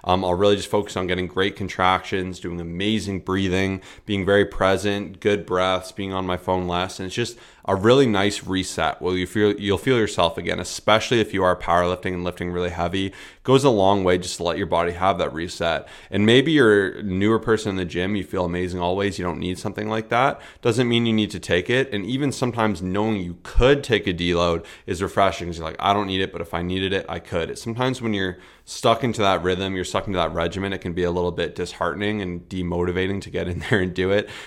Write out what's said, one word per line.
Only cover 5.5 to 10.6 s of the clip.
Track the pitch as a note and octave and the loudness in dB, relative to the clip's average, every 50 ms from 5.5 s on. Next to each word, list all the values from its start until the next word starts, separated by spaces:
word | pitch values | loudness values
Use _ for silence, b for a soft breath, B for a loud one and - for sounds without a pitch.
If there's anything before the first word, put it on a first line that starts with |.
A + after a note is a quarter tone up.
| F#2 F2+ F#2 F#2 F#2 F2+ - - - | 0 0 2 2 0 -2 -4 -8 -10
being | - G2 F#2+ | -8 -6 -4
on | F#2+ F#2+ F#2+ | -4 -4 -2
my | F2+ F2+ | -2 -4
phone | F2+ - F#2+ F#2 F#2 F2+ F2+ | -4 -2 -2 -2 0 0 -2
less. | F2 F2+ F2+ F#2+ - - | -2 -2 -2 -4 -6 -10
And | F#2+ F#2 | -10 -8
it's | - | -4
just | A#2+ A#2+ - - B B B B B B | -4 -4 -4 -6 B B B B B B
a | - G2 | 0 0
really | F#2+ F#2+ A#2 B2+ C#3 C#3 A#2 | 4 6 6 8 8 6 6
nice | G#2 F#2+ G2 G#2 G2+ - - | 4 2 2 0 0 -2 -4
reset. | - F#2+ F#2+ F2+ - - - D#2+ D#2 - - - | -2 -2 -2 -2 -2 -2 -2 0 0 -2 -2 -2
Well, | F2+ F#2 | -2 -2
you | F#2 F2+ - | 0 -2 -2
feel, | - G#2+ G#2 G#2 G2+ | 0 2 4 4 2
you'll | - G2+ G2 G2 F2+ | 0 0 0 0 0
feel | - C3 B2+ A#2 | 2 2 2 2
yourself | G#2+ F#2+ - - E2+ E2 - | 2 2 2 2 2 2 2
again, | - F2 F2 F2 | -2 -4 -4 -4
especially | F2 | -4